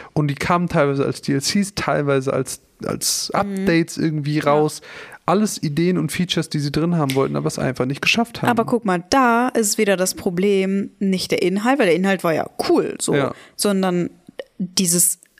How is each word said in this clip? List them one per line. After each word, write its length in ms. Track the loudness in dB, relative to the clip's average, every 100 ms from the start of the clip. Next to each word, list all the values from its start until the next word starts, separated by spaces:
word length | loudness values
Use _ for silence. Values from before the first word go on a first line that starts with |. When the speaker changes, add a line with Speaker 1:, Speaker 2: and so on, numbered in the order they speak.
| -6
Speaker 1:
und 140 | -2 -2
die 80 | -2
kamen 340 | 0 0 2
teilweise 360 | 2 2 2 -2
als 180 | -2
D 100 | -2
L 80 | -2
Cs, 320 | 0 0 -2
teilweise 580 | -4 -2 0 2 0 0
als, 280 | -2 -4 -8 _ -12 -8
als 460 | -6 -4 -4 -4
Speaker 2:
Mhm. 60 | -2
Speaker 1:
Updates 580 | -2 -2 0 0 0 -2
irgendwie 380 | -2 -2 -2 0
Speaker 2:
Ja. 60 |
Speaker 1:
raus. 380 | 2 2 2 -2 -16 -20 -20 -8 -2
Alles 360 | 0 0 -2
Ideen 340 | -2 0 2 2
und 140 | 0
Features, 380 | -2 -2 -2 -2
die 100 | -2
sie 120 | -2
drin 260 | 0 0 0
haben 180 | 2 2
wollten, 200 | 0 0
aber 120 | -4
es 100 | -2
einfach 300 | -4 -2 -2
nicht 120 | -2
geschafft 400 | 0 0 0 -2
haben. 60 | 0
Speaker 2:
Aber 120 | 2
guck 220 | 2 0 0
mal, 180 | -2 2
da 380 | 2 4 4 2
ist 320 | 0 0 0
wieder 180 | 2 2
das 160 | 0
Problem, 760 | -2 -4 0 2 2 2 0 -2 -2
nicht 320 | 0 0 0
der 100 | 0
Inhalt, 380 | 0 0 2 2
weil 80 | 4
der 80 | 2
Inhalt 280 | 2 0
war 80 | 0
ja 160 | 0 -2 -4 0
cool, 260 | 2 2 -2
so, 140 | -2 0
Speaker 1:
Ja. 180 | 0 -4 -14 -4
Speaker 2:
sondern 560 | 0 0 0 0 -2 -6 _ -20 -16 -10
dieses 580 | -6 -2 0 2 0 -2 _